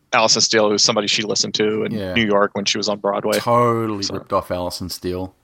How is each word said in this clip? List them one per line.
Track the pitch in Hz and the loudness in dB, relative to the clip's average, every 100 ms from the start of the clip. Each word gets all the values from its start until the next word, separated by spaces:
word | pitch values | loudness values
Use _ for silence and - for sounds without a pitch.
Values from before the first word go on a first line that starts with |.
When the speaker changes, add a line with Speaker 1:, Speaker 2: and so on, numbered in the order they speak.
| - | -2
Speaker 1:
Alison | 123 110 117 | 2 4 2
Steele, | - 113 107 | 2 4 4
who's | 101 | 4
somebody | - 107 104 | 2 2 0
she | - | -2
listened | 104 104 110 - | -2 -2 -2 0
to | 107 107 107 | 0 0 -4
in | |
Speaker 2:
Yeah. | 107 95 | -4 -4
Speaker 1:
New | 92 107 | 0 2
York | 101 101 | 4 2
when | 104 98 | 0 -2
she | 110 | -2
was | 104 | -2
on | 101 | -2
Broadway. | 101 101 107 104 | -2 -2 0 0
Speaker 2:
Totally | 120 120 120 117 113 104 | 2 2 4 0 -2 -4
Speaker 1:
So | 98 95 | -6 -8
Speaker 2:
ripped | - | -2
off | 98 - | -2 -2
Alison | 90 90 - 92 | -4 -6 -6 -10
Steele. | - 90 90 92 _ | -8 -6 -6 -6 _